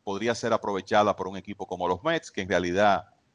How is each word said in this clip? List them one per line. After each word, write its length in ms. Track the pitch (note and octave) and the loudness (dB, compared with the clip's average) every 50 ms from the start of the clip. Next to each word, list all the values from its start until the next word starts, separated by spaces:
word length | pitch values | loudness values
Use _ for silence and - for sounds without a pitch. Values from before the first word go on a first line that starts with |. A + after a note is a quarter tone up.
| _ | _
podría 300 | G#2 G2 G2 A2 A#2+ A#2 | -8 -6 -4 -2 -2 -2
ser 200 | - - A#2 A2+ | -2 -2 0 0
aprovechada 600 | G#2 - G#2+ G2+ F#2+ F2+ - A2+ G#2 G#2 G2+ F#2 | 0 0 -2 -4 -4 -2 0 2 4 4 4 2
por 120 | - F#2+ F#2 | 0 -4 -8
un 100 | G2 F#2+ | -8 -10
equipo 300 | - G#2 G2 - G2 - | -12 -12 -12 -12 -10 -8
como 200 | F#2 F2+ F2+ F2 | -6 -4 -2 -2
los 160 | F2+ F2+ A#2+ | -2 -2 -2
Mets, 280 | D#3+ E3 D#3 - - | -2 -2 -2 -4 -6
que 100 | - - | -8 -6
en 80 | F#2+ F2+ | -2 0
realidad 600 | F#2+ F2 F2+ F2 F2 F#2+ G#2 G#2 G2 E2+ D#2 - _ _ _ _ _ | 0 0 2 2 2 4 4 4 4 2 0 -6 _ _ _ _ _